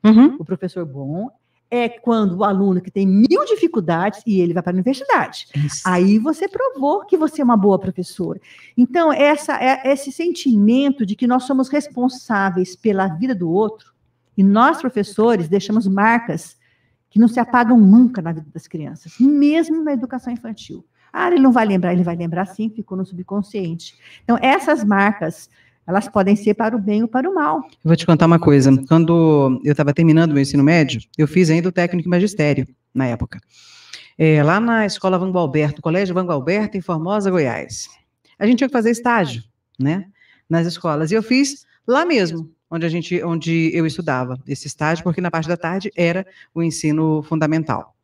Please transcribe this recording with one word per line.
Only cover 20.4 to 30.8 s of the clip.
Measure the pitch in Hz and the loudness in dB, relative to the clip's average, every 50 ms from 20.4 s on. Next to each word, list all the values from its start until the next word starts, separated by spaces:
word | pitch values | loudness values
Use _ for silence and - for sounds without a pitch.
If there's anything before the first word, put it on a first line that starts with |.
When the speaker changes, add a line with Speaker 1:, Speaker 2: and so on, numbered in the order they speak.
| - 226 220 - - - - - _ _ _ _ _ _ | -10 -14 -14 -14 -16 -18 -18 -20 _ _ _ _ _ _
Speaker 2:
"Ah, | - - - 359 | -6 -4 -2 0
ele | 349 269 | 4 6
não | 269 269 | 6 6
vai | 233 247 220 | 6 4 2
lembrar", | 208 190 185 175 180 | 2 0 0 0 0
ele | 180 175 180 | 0 0 0
vai | 175 170 | -2 -4
lembrar | 170 175 165 165 175 196 | -6 -6 -6 -4 -4 -6
sim, | 202 - - 220 226 | -6 -6 -8 -8 -6
ficou | 214 226 202 _ 190 | -6 -10 -12 _ -8
no | 185 190 | -8 -8
subconsciente. | 185 185 170 180 - 196 208 196 - - 208 185 165 165 170 - - _ _ _ - - - | -8 -10 -16 -12 -8 -8 -8 -8 -6 -8 -8 -6 -6 -8 -10 -12 -18 _ _ _ -20 -20 -14
Então, | _ - 233 233 | _ -2 -2 2
essas | - 262 277 381 - 330 302 262 220 | 2 2 2 2 2 0 0 0 2
marcas, | 208 202 196 196 208 202 208 170 160 170 - - _ _ _ _ _ _ _ _ | 0 2 2 2 0 0 -2 -6 -8 -8 -10 -20 _ _ _ _ _ _ _ _
elas | - 180 202 208 | -4 -4 -4 -4
podem | 277 _ 208 190 196 208 | 0 _ 0 2 2 2
ser | 202 208 214 202 | 2 2 -2 0
para | - 226 220 226 | 0 -2 -2 -2
o | 233 | -4
bem | 190 214 208 214 | -2 -2 -2 -2
ou | 226 226 | -2 -2
para | 226 254 262 370 | -2 -4 -4 -2
o | 392 | -2
mal. | 349 294 302 311 311 - - _ _ | -2 -2 -2 -2 -4 -8 -10 _ _
Speaker 1:
Eu | _ 160 | _ -4
vou | 165 | -4
te | 160 - | -4 0
contar | - 165 147 170 | 0 2 4 4
uma | 165 170 165 | 4 4 4
coisa. | 170 156 143 139 127 139 135 131 135 | 4 4 4 4 6 4 4 2 2
Quando | - 160 165 165 160 170 170 165 160 151 147 139 131 127 127 - | 2 2 2 4 4 2 2 4 4 4 4 2 0 0 -2 -2
eu | 147 147 | -2 -2
tava | - 151 143 | 0 0 -2
terminando | 143 - 165 165 156 160 170 160 | 0 2 4 4 4 4 4 2
meu | 147 139 | 2 0
ensino | 139 139 139 143 | 0 0 2 2
médio, | 139 147 170 170 | 4 4 4 4